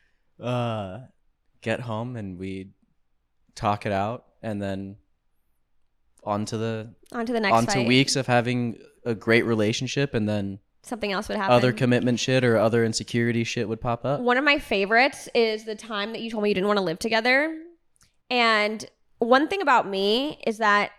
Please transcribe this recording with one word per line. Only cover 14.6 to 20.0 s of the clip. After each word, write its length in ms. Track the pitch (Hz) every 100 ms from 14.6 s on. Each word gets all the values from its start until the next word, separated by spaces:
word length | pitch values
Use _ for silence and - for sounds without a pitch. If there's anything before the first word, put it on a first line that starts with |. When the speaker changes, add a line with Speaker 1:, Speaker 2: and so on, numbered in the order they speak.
| - 202 196 226 277 - -
Speaker 2:
is 300 | 233 226 220
the 100 | 220 214
time 360 | 220 208 208
that 80 | 220
you 100 | 226
told 120 | 220
me 60 | 208
you 40 |
didn't 120 | 190 202
wanna 140 | 208
live 160 | 180 170
together. 580 | 226 226 233 262 311 320 330 339 _ _ _ _ _
And 540 | 247 233 214 208 214 - _ _ _
one 280 | 233 254 302
thing 140 | 392
about 240 | 294 240 196
me 520 | 196